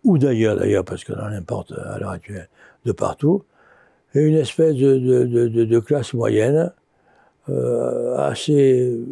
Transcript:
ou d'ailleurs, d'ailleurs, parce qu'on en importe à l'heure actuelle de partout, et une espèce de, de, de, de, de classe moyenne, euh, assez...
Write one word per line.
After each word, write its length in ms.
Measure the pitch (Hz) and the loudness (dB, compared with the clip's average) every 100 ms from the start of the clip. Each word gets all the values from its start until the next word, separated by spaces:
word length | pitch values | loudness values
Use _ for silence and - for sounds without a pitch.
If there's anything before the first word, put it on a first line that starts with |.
| 247 | 2
ou 120 | 165 | 4
d'ailleurs, 380 | 139 113 110 101 | 2 2 0 0
d'ailleurs, 300 | 98 101 92 | 0 0 -2
parce 180 | 92 | -8
qu'on 160 | - 98 | -10 -10
en 140 | 104 | -8
importe 400 | 104 85 - - | -10 -8 -10 -8
à 260 | - - - | -12 -12 -10
l'heure 120 | - | -10
actuelle 360 | 92 - 101 - _ - _ 120 | -10 -14 -16 -18 _ -20 _ -6
de 80 | |
partout, 500 | 98 101 - 143 196 - _ _ _ _ _ _ 143 | -4 -4 -2 0 0 -4 _ _ _ _ _ _ 0
et 60 | |
une 140 | 156 156 | 2 2
espèce 400 | 131 - 160 135 | 0 0 0 4
de, 220 | 135 135 | 4 4
de, 280 | 127 127 123 | 2 2 2
de, 220 | 120 117 | 2 2
de, 160 | 113 113 | 2 2
de 140 | 117 | 2
classe 340 | 113 147 120 | 2 -2 -2
moyenne, 580 | 120 110 107 113 151 - - _ _ _ _ _ _ - | -2 0 2 2 2 0 -6 _ _ _ _ _ _ -8
euh, 680 | 131 123 117 123 123 120 127 | -4 -2 -2 -2 -4 -4 -2
assez... 800 | 143 117 - 147 135 127 123 117 120 | -2 -2 0 4 4 4 0 -4 -8